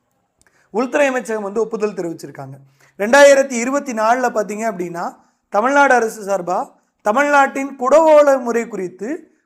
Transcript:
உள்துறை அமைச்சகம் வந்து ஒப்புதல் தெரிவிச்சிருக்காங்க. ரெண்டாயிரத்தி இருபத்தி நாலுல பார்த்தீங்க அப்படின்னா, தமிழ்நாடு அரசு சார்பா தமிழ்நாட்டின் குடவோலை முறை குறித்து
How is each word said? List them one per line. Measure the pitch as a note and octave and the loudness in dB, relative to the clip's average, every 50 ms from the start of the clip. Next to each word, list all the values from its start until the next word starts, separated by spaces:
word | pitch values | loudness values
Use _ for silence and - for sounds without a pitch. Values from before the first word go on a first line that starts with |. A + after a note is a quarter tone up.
| _ _ _ _ _ _ _ _ _ _ _ _ _ _ | _ _ _ _ _ _ _ _ _ _ _ _ _ _
உள்துறை | - G#3+ C4 B3+ D4 D4+ C#4+ | -4 -4 -2 -2 0 0 0
அமைச்சகம் | C4+ B3+ B3+ G3 A3 A3 G#3+ | 0 0 -4 -6 -6 -6 -6
வந்து | G3+ G3 G3+ A3+ | -8 -6 -4 -4
ஒப்புதல் | A3 A3 A#3 G3+ G#3+ G#3 F3+ | -4 -4 -4 -4 -4 -6 -4
தெரிவிச்சிருக்காங்க. | F#3+ E3+ E3+ D#3+ D3 - C#3+ C#3+ - C#3 C3+ C3+ - _ _ _ _ _ _ _ - | -6 -8 -8 -10 -12 -14 -16 -16 -16 -16 -16 -18 -20 _ _ _ _ _ _ _ -6
ரெண்டாயிரத்தி | G3+ A#3 C4 C#4+ C#4+ C#4+ C#4 C4+ C4+ C#4 | -2 2 4 6 8 8 6 4 2 0
இருபத்தி | B3+ A3+ A3+ C4 C#4 C#4+ C#4+ C4+ | -4 -4 -4 -2 -4 -4 -4 -6
நாலுல | A#3 A3 G#3+ A3+ B3 C4 B3 A#3+ | -4 -2 0 0 0 0 0 -2
பார்த்தீங்க | A#3+ A3 G#3 F#3+ G#3+ G#3 A3+ A3+ | -2 -4 -4 -4 -6 -6 -6 -6
அப்படின்னா, | G3+ F3 F3+ E3+ E3+ E3+ F#3+ B3 - _ _ _ _ _ _ _ | -6 -6 -8 -10 -8 -10 -10 -10 -12 _ _ _ _ _ _ _
தமிழ்நாடு | - G3+ A3+ C4 C#4 C#4+ C#4 C4 B3+ | -2 -2 0 2 2 4 4 4 4
அரசு | A#3+ A3+ A3 - A3 G3+ | 2 2 -2 -4 -8 -6
சார்பா | G3 G3 F#3 E3+ F3 F#3 A3 C4+ - _ _ _ _ _ _ | -6 -4 -4 -4 -4 -4 -6 -6 -8 _ _ _ _ _ _
தமிழ்நாட்டின் | - G#3 G#3+ C4 C#4+ D4 C#4+ C#4 C#4 C4+ - C#4 C4+ C#4 C#4 C4+ | -4 -2 0 0 0 2 2 2 2 2 0 -6 -8 -8 -8 -6
குடவோலை | B3 B3 C#4+ D#4+ E4 D#4 D4+ D4 D4 C#4+ C4+ C4 | 0 4 4 6 6 8 6 6 6 6 2 2
முறை | B3 A#3 A3+ A#3 A#3 A3+ | 0 -4 -4 -4 -4 -4
குறித்து | G#3+ G3 F#3 F3 F#3 - G3 B3 D#4+ F4 - _ _ _ _ | -6 -8 -8 -10 -10 -10 -10 -8 -8 -10 -12 _ _ _ _